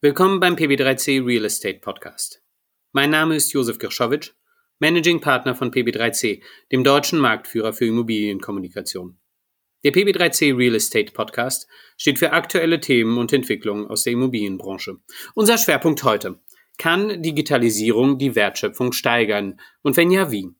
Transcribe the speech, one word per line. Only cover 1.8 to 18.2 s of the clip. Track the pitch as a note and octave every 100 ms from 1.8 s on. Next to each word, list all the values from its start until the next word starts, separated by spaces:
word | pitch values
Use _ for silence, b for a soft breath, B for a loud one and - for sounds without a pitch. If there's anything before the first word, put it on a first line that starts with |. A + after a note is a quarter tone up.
| - - - - - - _ _ _ _ _
Mein | C#3 C#3+
Name | D#3 D#3+ D#3
ist | C3+
Josef | C#3+ A#2 A2+
Girschowitsch, | G#2 - A#2+ C#3+ - _ _ _ _ _
Managing | D3+ E3+ D#3+ E3
Partner | D#3 C3 C3 B2
von | B2
P | B2+
B | A#2
drei | A2+ A#2
C, | A2 A2+ G2 B B B
dem | B2+
deutschen | C3 C#3 C3+ E3
Marktführer | C3 A2 - A2+ A2
für | G#2+ A#2+
Immobilienkommunikation. | A2+ A#2 A2 G#2 G2 - G2+ F#2 G#2 F2+ F#2 F2+ F2+ _ _ _ _ _ _ C#3+
Der |
P | D#3
B | G3+
drei | F#3 E3+
C | - D3+
Real | B2+ B2 A2+
Estate | - A#2 G#2
Podcast | - B2+ - B2 - - b b b
steht | - C#3
für | D#3+
aktuelle | - - F3+ E3 E3
Themen | - B2+ A2+ A#2+
und | A#2
Entwicklungen | C#3 - G#2+ A2 G#2 G#2
aus | G#2+
der | -
Immobilienbranche. | A#2+ C3 A#2 G#2 F#2+ F#2+ F#2+ - F2+ _ B B -
Unser | G#3+ A#3
Schwerpunkt | - D3 E3+ D#3
heute: | C3 G#2 G2 F2 _ b b _
Kann | D#3+ F3 G#3 F#3+
Digitalisierung | D#3+ C#3+ - C3+ A#2 G#2+ A2 A2 C3
die | C3+